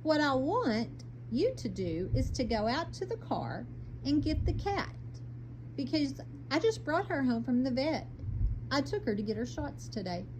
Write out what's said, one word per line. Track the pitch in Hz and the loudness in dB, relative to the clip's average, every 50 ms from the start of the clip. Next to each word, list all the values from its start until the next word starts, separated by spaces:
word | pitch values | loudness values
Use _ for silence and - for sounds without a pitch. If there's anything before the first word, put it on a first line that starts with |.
| - | 4
What | 311 311 302 | 4 4 6
I | 302 285 269 | 6 4 4
want | 262 262 294 392 494 480 311 214 220 233 - - - - - - - - - | 4 2 4 2 2 2 2 2 2 0 -2 -6 -10 -10 -12 -12 -12 -8 -4
you | 220 247 359 508 523 | 0 2 2 2 0
to | - - 226 | -2 -6 -6
do | 185 - 190 175 160 165 185 185 - | -4 -2 -2 -2 0 -2 0 2 2
is | - 262 - | 2 2 2
to | - - 254 | 0 -2 0
go | 214 233 214 208 | 0 2 2 2
out | 220 247 294 339 - - | 2 0 0 -2 -4 -4
to | - 392 | -6 -4
the | - 466 | -4 -4
car | 440 - - 226 180 120 117 131 180 233 - - - - - - - - | -6 -2 -2 -2 -2 -2 -4 -4 -6 -8 -8 -10 -10 -10 -10 -10 -6 0
and | 262 294 302 277 | 2 2 4 4
get | 302 311 311 - | 2 2 2 2
the | - 320 | 2 0
cat, | - - 403 403 370 - - - - - - - - - - - - - - - - - - - | 2 0 0 0 0 -2 -4 -6 -10 -12 -12 -12 -12 -12 -12 -12 -12 -12 -12 -12 -12 -12 -10 -4
because | - 277 247 - 311 294 277 - - - - - - - - | -4 -2 0 2 2 2 2 -2 -6 -10 -12 -12 -12 -6 0
I | 262 320 | 0 4
just | - 226 - - - | 4 4 4 4 0
brought | - 302 339 403 | 2 2 2 2
her | - 359 285 269 | 2 2 2 4
home | 254 240 226 233 | 4 4 2 2
from | 262 247 247 254 | 2 4 4 4
the | 269 | 4
vet. | 247 247 269 311 311 214 - - - - - - - - - - - - - - | 2 2 2 2 2 0 -2 -6 -8 -6 -4 -2 2 4 4 4 4 2 -2 0
I | 262 285 | 2 2
took | 277 - - 415 - | 2 2 -2 0 2
her | - 208 | 2 0
to | 202 | 2
get | 214 202 214 | 0 -2 0
her | 214 240 | -2 -2
shots | 240 - - 294 285 - - - - | -4 -2 -4 -4 -4 -4 -8 -10 -8
today. | - 220 190 185 175 180 190 - - | -6 -4 -4 -4 -4 -4 -6 -8 -10